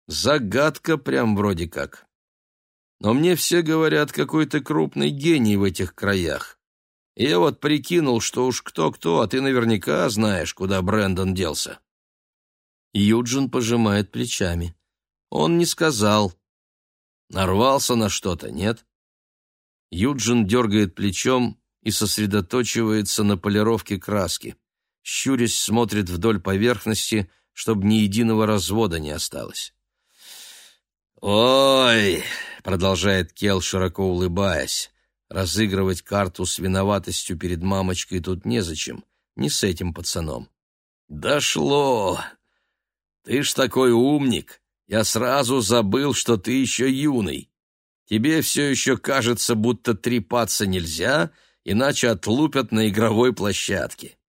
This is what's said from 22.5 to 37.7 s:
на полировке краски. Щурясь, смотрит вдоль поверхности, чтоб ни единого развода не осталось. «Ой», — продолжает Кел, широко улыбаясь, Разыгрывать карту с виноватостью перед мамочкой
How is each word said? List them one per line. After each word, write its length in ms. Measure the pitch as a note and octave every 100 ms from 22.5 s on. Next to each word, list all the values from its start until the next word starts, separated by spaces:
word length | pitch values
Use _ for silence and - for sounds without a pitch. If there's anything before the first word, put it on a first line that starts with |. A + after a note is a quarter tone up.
| B2+ A#2 A#2+ A2 G#2+ G2+ -
на 120 | G#2 G2
полировке 600 | G#2 G#2 G#2+ A2 - G2
краски. 580 | - G#2 F2 - - - _ _ _ _
Щурясь, 560 | - - C#3 B2+ A2+ -
смотрит 500 | - A2+ A2 G#2 F2+
вдоль 320 | F2 A2+ G2+
поверхности, 880 | F#2+ G2 A#2+ A#2 A2 G#2+ - G#2+ F#2 _ _
чтоб 300 | - - G#2+
ни 140 | G2+ A2
единого 500 | G#2 G#2+ A2+ A2 G#2+
развода 520 | G#2+ E2+ G#2+ G#2+ E2
не 120 | D2+
осталось. 640 | D2+ - D2 G1+ - - _ _ _ _ _ - - - - - _ _ _ _ _
«Ой», — 1040 | G2+ G#2 B2 C3+ C3+ C3+ B2+ A2+ G2+ F2 - - - -
продолжает 720 | - F#2 F#2+ F2+ G2 F#2+ F2
Кел, 280 | - G2+ F#2+
широко 440 | - F#2+ F#2 E2+
улыбаясь, 880 | F#2+ F2+ F2+ F2 G2 D#2 C2+ - - _ _ _ _
Разыгрывать 720 | F#2+ F#2 G2+ G#2+ F#2+ F#2+ F2+
карту 440 | - G2+ F#2 - F#2
с 120 | -
виноватостью 800 | F#2 F#2+ G2 G2+ - F2+ - F#2
перед 260 | F2+ F2
мамочкой 580 | F#2+